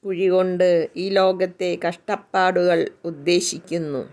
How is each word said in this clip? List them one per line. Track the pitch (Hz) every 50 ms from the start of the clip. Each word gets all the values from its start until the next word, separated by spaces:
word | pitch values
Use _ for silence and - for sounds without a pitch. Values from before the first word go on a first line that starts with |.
| _
കുഴി | 202 190 170 190
കൊണ്ട് | 185 180 185 185 185 180 175 185 180 175 170 156 - _
ഈ | 175 185 196
ലോകത്തെ | 196 196 190 190 190 180 190 185 185 _ 190 180 175 175 -
കഷ്ടപ്പാടുകൾ | - 175 - _ - 208 196 - _ - 190 185 185 185 180 175 180 170 165 - - - _ _
ഉദ്ദേശിക്കുന്നു. | 170 165 147 139 165 175 175 170 - - 170 - - 160 170 160 151 143 131 104 -